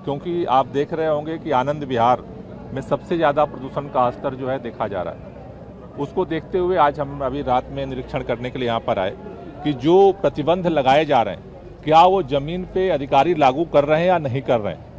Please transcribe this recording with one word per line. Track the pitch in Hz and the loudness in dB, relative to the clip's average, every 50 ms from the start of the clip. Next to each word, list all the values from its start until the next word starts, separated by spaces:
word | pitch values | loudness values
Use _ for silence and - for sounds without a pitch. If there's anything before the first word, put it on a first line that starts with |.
| - | -4
क्योंकि | - 139 143 143 175 170 175 170 | -6 -6 -6 -4 -6 -4 -4 -2
आप | - 123 131 135 | 2 4 2 2
देख | 127 - 139 147 147 175 | 2 0 -2 -2 -2 -2
रहे | 156 160 156 | -2 0 0
होंगे | 156 147 151 156 160 160 | 0 0 -2 -4 -8 -8
कि | - 170 | -4 0
आनंद | 143 127 127 139 147 156 147 | 0 2 2 0 -2 -4 -4
विहार | 127 131 117 117 120 127 117 - - - - - - - - - - - | -4 0 2 4 4 4 2 0 -12 -16 -16 -16 -16 -16 -16 -14 -10 -10
में | 131 | -10
सबसे | 135 - - - - - 185 165 | -4 -4 -4 -4 -2 -4 -2 0
ज़्यादा | 165 147 143 147 151 | 2 2 2 2 0
प्रदूषण | 151 - - 127 135 - 151 | -2 -2 -12 -12 -8 -8 -8
का | 143 143 - 139 123 123 | -8 -4 0 0 0 0
स्तर | 120 - - 143 131 | 0 -4 -6 -8 -6
जो | 127 135 127 | -6 -6 -6
है | 131 135 | -6 -6
देखा | 135 117 107 - 117 104 | -6 -10 -8 -6 -6 -4
जा | 98 95 | -4 -6
रहा | 87 85 80 | -6 -6 -8
है। | - - - - - - - - - - - - - - - - - | -12 -14 -16 -16 -16 -18 -18 -18 -18 -18 -18 -18 -18 -20 -18 -10 -8
उसको | 143 143 - 196 180 | -8 -6 -2 -4 -2
देखते | 143 160 160 151 - - 190 | -2 -2 -6 -6 -4 -4 -2
हुए | 180 180 185 175 | 0 0 2 4
आज | 151 147 143 151 | 4 4 2 0
हम | 143 139 143 143 | -6 -6 -6 -6
अभी | 139 131 127 143 | -6 -4 -4 -4
रात | 139 127 123 127 127 - | -2 0 0 0 0 -4
में | 139 139 139 | -8 -8 -8
निरीक्षण | 135 131 123 127 - - 135 131 | -6 -6 -8 -10 -6 -8 -8 -4
करने | 127 123 113 123 123 | -4 -4 -4 -4 -8
के | 117 131 | -6 -4
लिए | 127 120 | -2 -2
यहाँ | 117 113 | -2 -2
पर | 110 - 117 101 | -2 -2 -2 0
आए | 92 98 - - - - - - - - - - - | -2 -4 -4 -8 -14 -14 -14 -14 -16 -16 -14 -6 -4
कि | 147 147 | -4 -4
जो | 123 113 156 170 190 196 196 | -2 2 4 6 8 8 6
प्रतिबंध | 185 190 - 147 - - 143 139 170 190 180 175 | 4 4 0 -2 0 0 0 0 0 2 2 0
लगाए | 165 151 131 127 131 147 160 | 0 2 4 6 6 4 4
जा | 143 143 123 | 4 4 2
रहे | 113 104 87 | 2 2 -2
हैं, | 80 - - - - - - - - - | -8 -12 -18 -18 -18 -18 -18 -20 -10 -2
क्या | 147 151 160 175 | 4 8 8 8
वो | 185 190 196 175 | 8 6 4 0
ज़मीन | 123 143 143 135 151 170 185 185 | 0 -2 -2 -2 -2 -6 -6 -8
पे | 165 - 190 185 190 | -4 -2 -2 0 2
अधिकारी | 170 143 143 131 147 135 139 165 180 | 0 0 0 2 4 4 4 4 4
लागू | 151 147 131 127 143 170 | 4 4 4 4 2 -2
कर | 160 - 147 139 | 2 4 4 4
रहे | 143 156 156 | 6 2 2
हैं | 170 185 | 4 2
या | 185 170 | 2 2
नहीं | 151 135 113 135 | 0 -2 -4 -4
कर | 131 - 135 117 | 0 0 0 0
रहे | 104 98 80 | 0 -2 -6
हैं। | - - - - | -8 -12 -20 -20